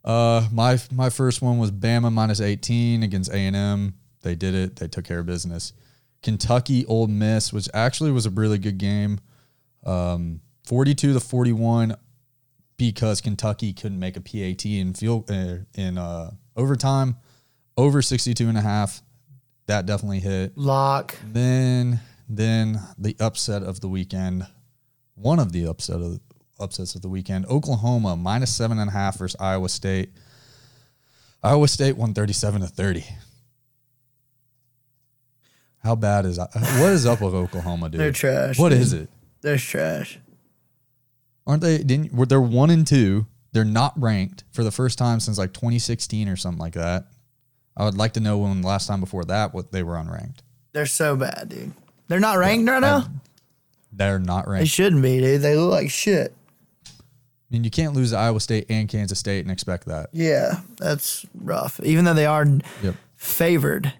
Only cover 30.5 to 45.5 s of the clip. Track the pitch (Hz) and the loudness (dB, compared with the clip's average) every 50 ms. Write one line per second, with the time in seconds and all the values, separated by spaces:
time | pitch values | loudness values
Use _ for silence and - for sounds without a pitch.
30.5 | - - _ _ _ _ _ _ _ _ _ _ _ _ _ _ _ _ - - | -20 -20 _ _ _ _ _ _ _ _ _ _ _ _ _ _ _ _ 2 4
31.5 | 143 147 147 139 - - 139 139 131 - 117 110 101 104 104 104 98 - - 104 | 4 6 4 4 2 2 0 0 0 0 -2 -2 0 0 0 0 0 -2 -2 -2
32.5 | 101 104 95 85 - - 92 98 90 82 - - - - - - _ _ _ _ | -2 -2 -4 -4 -4 -2 -2 -2 -2 -4 -6 -10 -16 -18 -18 -20 _ _ _ _
33.5 | _ _ _ _ _ _ _ _ _ _ _ _ _ _ _ _ _ _ _ _ | _ _ _ _ _ _ _ _ _ _ _ _ _ _ _ _ _ _ _ _
34.5 | _ _ _ _ _ _ _ _ _ _ _ _ _ _ _ _ _ _ _ _ | _ _ _ _ _ _ _ _ _ _ _ _ _ _ _ _ _ _ _ _
35.5 | _ _ _ _ _ _ - 113 117 110 110 101 104 101 98 92 87 87 90 - | _ _ _ _ _ _ 0 0 0 2 2 2 2 2 2 0 -2 -4 -6 -6
36.5 | - 110 110 135 131 123 151 196 202 165 120 120 117 107 104 92 90 92 90 87 | -4 -2 0 2 4 4 4 4 4 4 4 2 2 2 0 -2 0 -2 -2 -2
37.5 | - 92 85 87 87 85 82 80 80 - 78 - 139 - - 135 131 131 131 135 | -4 -6 -4 -4 -4 -4 -4 -4 -2 -2 -2 -2 0 0 0 0 2 0 0 0
38.5 | 131 117 170 170 143 123 123 107 - 78 78 - _ _ _ _ _ _ - 147 | 2 2 4 6 6 6 4 2 0 -2 -6 -12 _ _ _ _ _ _ -4 -2
39.5 | 147 135 - - - - 78 80 82 73 - - - - _ _ _ _ _ _ | -2 -2 -2 -4 -4 -2 -2 -2 -2 -6 -8 -10 -14 -20 _ _ _ _ _ _
40.5 | _ _ _ _ _ _ _ _ _ _ _ _ _ _ _ _ _ _ _ - | _ _ _ _ _ _ _ _ _ _ _ _ _ _ _ _ _ _ _ -2
41.5 | 143 156 165 165 160 151 151 135 127 147 156 - - 120 131 120 135 135 127 117 | 0 2 2 2 2 2 2 2 2 2 0 -2 0 0 4 4 6 4 4 4
42.5 | 117 123 139 160 170 160 156 - 147 135 113 95 98 104 110 - _ _ _ _ | 4 6 6 6 6 6 6 6 6 6 6 6 4 2 0 -2 _ _ _ _
43.5 | - 113 110 107 107 113 131 139 - 156 123 113 107 98 95 95 - - - _ | 2 2 2 4 4 2 2 2 0 0 0 2 2 0 0 -4 -6 -16 -20 _
44.5 | - - 117 110 - - 127 127 - - 123 120 117 113 - - 107 104 110 - | -4 -2 -2 -2 0 0 0 -2 0 0 0 2 2 0 0 -2 -2 -2 -2 -4